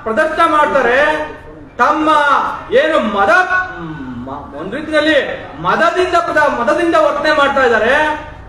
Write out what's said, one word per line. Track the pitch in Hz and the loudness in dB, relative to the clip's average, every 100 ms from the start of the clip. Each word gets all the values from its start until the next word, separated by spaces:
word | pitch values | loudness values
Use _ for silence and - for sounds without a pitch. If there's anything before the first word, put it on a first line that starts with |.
ಪ್ರದರ್ಶನ | - 220 311 - 330 | -4 -2 -2 2 2
ಮಾಡ್ತಾರೆ. | - 294 190 233 254 302 311 - - - - - - | 4 2 2 2 2 2 0 -6 -10 -18 -20 -20 -2
ತಮ್ಮ | 254 302 311 302 285 269 - - - 214 | 0 2 2 2 2 2 -2 -6 0 2
ಏನು | 311 311 | 2 0
ಮದ-, | 226 208 196 359 370 370 359 349 339 151 131 120 123 | 0 0 2 4 2 0 -2 -8 -12 -12 -12 -12 -10
ಮ-, | 139 - 139 | -12 -12 -12
ಒಂದ್ | 175 247 | -10 -8
ರೀತಿಯಲ್ಲಿ | 311 311 302 302 214 - - 143 | -2 0 2 2 0 -8 -12 -8
ಮದದಿಂದ | 165 208 330 359 359 349 | -2 2 2 2 0 0
ಪ್ರದ-, | - 302 285 240 | 0 2 2 0
ಮದದಿಂದ | 233 320 339 330 | -2 0 2 2
ವರ್ತನೆ | 302 285 311 | 2 0 0
ಮಾಡ್ತಾ | 302 277 269 | 2 2 2
ಇದ್ದಾರೆ. | 254 226 220 285 311 302 - - | 2 2 2 2 0 -2 -8 -18